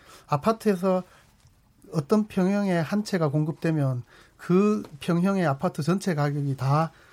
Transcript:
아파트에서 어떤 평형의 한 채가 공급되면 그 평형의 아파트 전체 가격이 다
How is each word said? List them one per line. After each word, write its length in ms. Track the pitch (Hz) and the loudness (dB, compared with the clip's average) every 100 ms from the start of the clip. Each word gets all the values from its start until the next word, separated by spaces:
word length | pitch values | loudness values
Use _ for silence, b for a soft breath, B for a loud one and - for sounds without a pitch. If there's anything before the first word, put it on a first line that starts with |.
| B B B | B B B
아파트에서 760 | 143 214 220 214 185 190 185 180 b b b - _ _ _ - | -2 0 0 0 0 0 0 -4 b b b -20 _ _ _ -8
어떤 360 | 160 139 214 214 | -6 0 0 0
평형의 560 | 190 185 202 202 170 | 0 0 0 0 0
한 200 | 151 208 | 0 -2
채가 260 | 208 190 151 | -2 0 0
공급되면 720 | 151 151 143 165 156 135 123 - b b b | 0 -2 -2 -2 0 0 -2 -8 b b b
그 460 | - 185 208 214 - 143 | 2 4 4 0 -6 -8
평형의 460 | - 170 190 196 160 | -2 0 0 2 0
아파트 340 | 139 185 - | 0 -2 -2
전체 320 | 147 190 196 | -2 -2 0
가격이 420 | 151 147 143 143 131 | 0 0 -2 -4 -2
다 360 | 135 147 160 b b | 0 0 0 b b